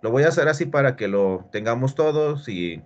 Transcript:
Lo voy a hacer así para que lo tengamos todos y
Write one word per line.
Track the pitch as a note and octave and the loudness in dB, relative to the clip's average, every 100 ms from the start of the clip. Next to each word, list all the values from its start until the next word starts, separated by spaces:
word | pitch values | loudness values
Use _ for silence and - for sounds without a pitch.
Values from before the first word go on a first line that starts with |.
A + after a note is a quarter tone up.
Lo | A2 | 0
voy | B2+ | 2
a | D3+ | 4
hacer | E3+ D3+ | 4 2
así | D3 D#3+ | 0 0
para | D3 C#3 B2 | 2 2 0
que | G#2 | -2
lo | G2+ G2 F#2 F#2+ | 2 0 0 -6
tengamos | G#2 G#2+ A#2+ C3 C#3 | -6 -2 -2 -2 0
todos | D#3 D3+ D3+ D3 C#3+ | 0 2 0 -2 -8
y | F#2 F2 D#2+ | -6 -6 -8